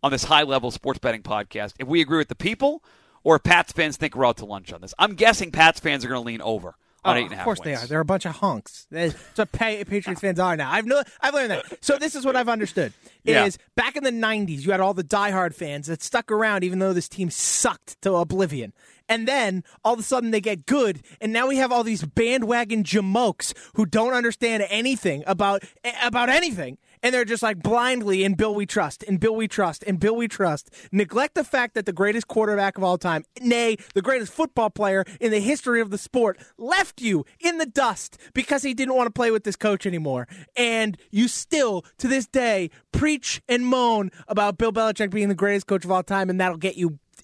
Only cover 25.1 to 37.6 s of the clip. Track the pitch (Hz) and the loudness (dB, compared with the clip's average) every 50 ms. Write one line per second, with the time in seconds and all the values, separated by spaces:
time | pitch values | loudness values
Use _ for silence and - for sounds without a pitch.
25.1 | 143 143 151 - 196 170 202 202 202 196 - - _ _ - 240 240 - 247 240 | -4 -2 -2 -2 0 0 2 0 0 -2 -4 -8 _ _ -10 -8 -4 -2 -4 -2
26.1 | 214 247 240 247 262 320 359 339 233 180 151 123 131 _ _ _ _ _ - 247 | 0 0 2 4 2 2 2 0 -4 -6 -8 -10 -12 _ _ _ _ _ -2 0
27.1 | 254 247 240 202 233 226 233 220 208 175 151 196 220 240 240 254 254 247 220 202 | 0 0 0 0 -2 -2 -2 -2 -2 -2 -2 0 2 2 2 2 0 0 0 0
28.1 | 190 190 190 196 196 156 214 220 208 202 202 - - 208 175 143 - - - - | 0 2 2 2 2 2 0 0 0 -2 -4 -2 -2 -2 -2 -2 -4 -12 -4 -2
29.1 | 196 175 170 226 220 220 226 208 - - 202 170 151 - - 208 190 170 170 208 | -2 2 2 0 0 0 -4 -4 0 0 0 0 -2 -6 -4 -4 -2 0 2 0
30.1 | 226 233 233 214 - - 196 175 151 143 - - _ - - - - 196 208 160 | 2 0 -2 -4 -2 0 0 0 0 -2 -6 -14 _ -20 -14 -2 0 0 0 2
31.1 | - 226 277 302 _ 359 277 - - 262 240 233 _ 226 196 - 180 160 196 208 | 0 0 0 0 _ -4 -2 0 0 -2 -2 -2 _ -4 -4 -4 -2 0 0 0
32.1 | 214 233 220 _ - 226 214 208 208 202 196 196 - - 190 185 180 175 - 180 | 0 -2 -4 _ 0 0 0 2 2 2 0 0 0 0 0 0 0 0 0 -2
33.1 | 165 156 - _ _ - 254 240 240 233 233 226 220 202 - - - 196 180 233 | -2 -2 -4 _ _ -4 0 2 2 4 2 0 0 -2 -6 -4 -4 -2 0 0
34.1 | 269 254 220 - - - 320 294 _ - 226 190 - - 208 196 190 190 185 - | 0 0 -2 -6 -2 -2 -2 -2 _ 0 0 0 0 0 0 2 2 0 0 -2
35.1 | - - 226 226 214 214 202 226 302 - - 247 240 233 226 202 196 202 - - | -6 -2 -2 0 0 2 2 0 -2 -2 0 0 0 0 0 -2 -6 -8 -10 -4
36.1 | - 254 233 214 185 - - _ _ - 226 254 349 381 403 - - - 247 226 | 0 2 2 2 0 -4 -12 _ _ -12 -2 0 2 2 2 0 -4 -4 -2 0
37.1 | 196 156 135 _ _ _ - 349 339 330 | 0 0 -2 _ _ _ -2 -2 0 0